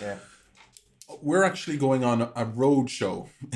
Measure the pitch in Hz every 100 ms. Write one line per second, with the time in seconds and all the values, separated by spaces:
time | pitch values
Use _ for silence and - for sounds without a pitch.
0 | 101 95 - - _ _ - - _ _
1 | - - 143 175 185 175 170 147 135 131
2 | 123 117 117 120 113 113 135 139 120 -
3 | 98 92 - - -